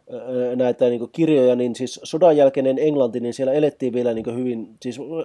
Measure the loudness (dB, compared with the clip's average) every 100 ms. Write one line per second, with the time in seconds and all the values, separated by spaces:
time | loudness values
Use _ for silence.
0 | -18 -14 -8 -4 -2 0 0 2 2 0
1 | -4 -2 2 4 4 2 0 -4 -8 -10
2 | -8 2 4 6 4 4 0 0 0 2
3 | 0 -2 -6 -4 -2 0 0 0 -4 -2
4 | -2 -2 -6 -6 -4 -6 -10 -12 -12 -10
5 | -10 -10